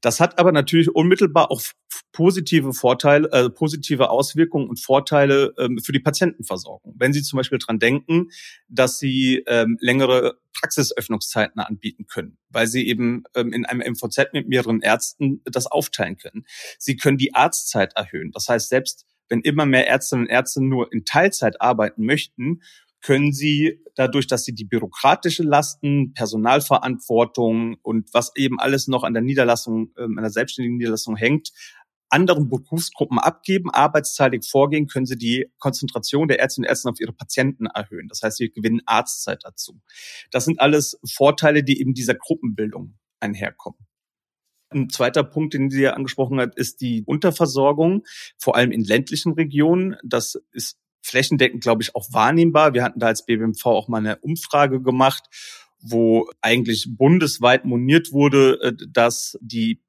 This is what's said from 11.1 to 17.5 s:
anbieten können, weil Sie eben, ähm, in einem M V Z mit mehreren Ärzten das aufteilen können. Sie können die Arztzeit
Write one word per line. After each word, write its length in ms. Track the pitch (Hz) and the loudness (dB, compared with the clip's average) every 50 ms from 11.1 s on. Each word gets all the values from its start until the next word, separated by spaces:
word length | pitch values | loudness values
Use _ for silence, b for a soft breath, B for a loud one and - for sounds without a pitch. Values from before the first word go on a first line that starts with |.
| 113 107 - - - 117 107 - _ 110 | -6 -6 -6 -6 -2 -2 -2 -2 _ -10
anbieten 460 | 98 - 107 98 - 101 - _ 104 _ | -8 -8 -8 -8 -8 -10 -10 _ -20 _
können, 300 | - 117 92 - - _ _ _ | -12 -12 -12 -12 -16 _ _ _
weil 160 | _ 120 113 | _ -2 -2
Sie 220 | 113 113 127 127 127 | 0 0 -2 -2 -2
eben, 360 | 123 110 123 117 120 117 - - _ | -2 -2 -2 -2 -4 -4 -10 -8 _
ähm, 180 | 123 120 120 - | -4 -4 -4 -4
in 120 | 120 117 | -6 -6
einem 160 | - 120 123 | -6 -6 -6
M 140 | 127 127 120 | -6 -6 -8
V 120 | - - 113 | -6 -8 -8
Z 260 | - - 139 - - | -2 -2 -2 -2 -2
mit 140 | 147 - - | -8 -4 0
mehreren 340 | 131 127 120 110 113 110 | -2 -2 0 0 -2 0
Ärzten 600 | - 104 110 117 - - - _ 147 135 139 - _ | 2 2 0 2 0 -8 -8 _ -2 -2 -2 -4 _
das 220 | - 117 127 120 - | -6 -6 -6 -6 -2
aufteilen 500 | - 151 147 - - - 98 - - - | -4 -4 -4 -4 -6 -6 -6 -6 -6 -12
können. 280 | - - _ 110 - B B B B B B B | -16 -16 _ -16 -18 B B B B B B B
Sie 180 | - - 135 120 | -6 -6 -6 0
können 200 | - 147 139 135 | 0 0 2 2
die 180 | 131 135 - | -2 -2 2
Arztzeit 580 | - 135 165 | 2 2 2